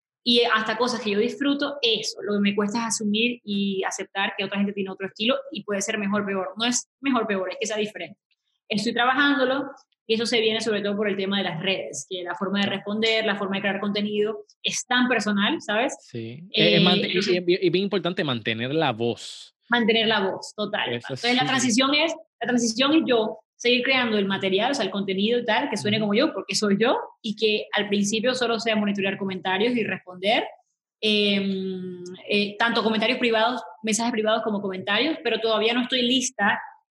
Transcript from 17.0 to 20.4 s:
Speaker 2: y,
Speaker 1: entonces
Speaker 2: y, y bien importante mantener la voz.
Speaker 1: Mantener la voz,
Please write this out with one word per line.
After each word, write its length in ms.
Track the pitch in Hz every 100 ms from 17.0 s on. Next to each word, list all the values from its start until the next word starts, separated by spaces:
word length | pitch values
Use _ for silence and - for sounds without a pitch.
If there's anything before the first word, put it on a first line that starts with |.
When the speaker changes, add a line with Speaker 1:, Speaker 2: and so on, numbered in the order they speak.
Speaker 2:
y, 40 | -
Speaker 1:
entonces 280 | 180 202 180 175
Speaker 2:
y, 200 | 185 190
y 40 |
bien 140 | 175
importante 380 | 196 208 165 185
mantener 500 | 156 120 107 110 123
la 180 | 151 151
voz. 640 | 110 117 113 - - - _ -
Speaker 1:
Mantener 360 | 240 226 226 220
la 140 | 220 190
voz, 240 | -